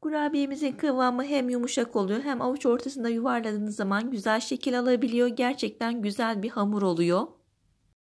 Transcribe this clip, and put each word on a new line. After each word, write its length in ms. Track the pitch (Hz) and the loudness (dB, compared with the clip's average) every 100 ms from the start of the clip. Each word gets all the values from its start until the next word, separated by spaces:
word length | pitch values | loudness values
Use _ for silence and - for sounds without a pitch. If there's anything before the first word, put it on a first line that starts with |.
Kurabiyemizin 720 | 311 302 294 294 277 277 294 | -2 -2 0 0 -2 -2 -4
kıvamı 520 | - 311 254 254 247 | 0 0 2 2 2
hem 240 | 277 285 254 | 0 0 0
yumuşak 480 | 247 240 - 233 220 | 0 0 0 0 0
oluyor 240 | 190 214 | 0 0
hem 200 | 277 262 | -2 -2
avuç 240 | 247 277 277 | -2 0 2
ortasında 420 | 240 262 277 233 | 2 0 -4 -2
yuvarladığınız 680 | 233 247 240 220 214 208 208 | 0 0 0 -2 -2 -4 -2
zaman 340 | 196 202 233 | 0 0 0
güzel 300 | 247 208 220 | -2 0 0
şekil 380 | - 254 - 247 | 0 -4 0 0
alabiliyor. 500 | 247 247 240 233 247 | 2 2 2 2 2
Gerçekten 760 | 240 247 262 220 - 226 240 | 2 -2 0 -4 -4 -4 -2
güzel 400 | 208 196 226 220 | -4 -2 -2 0
bir 80 | 208 | -4
hamur 320 | 247 202 208 | -2 0 2
oluyor. 440 | 196 170 170 175 240 - _ _ _ _ _ _ _ | 2 2 4 4 0 -8 _ _ _ _ _ _ _